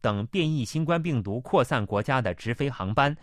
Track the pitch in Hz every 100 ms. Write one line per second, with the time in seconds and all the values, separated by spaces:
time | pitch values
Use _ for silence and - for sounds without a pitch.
0 | 117 104 107 190 156 156 113 156 160 170
1 | 165 135 98 110 131 190 123 131 101 101
2 | 113 131 107 87 110 120 139 123 95 113
3 | 139 147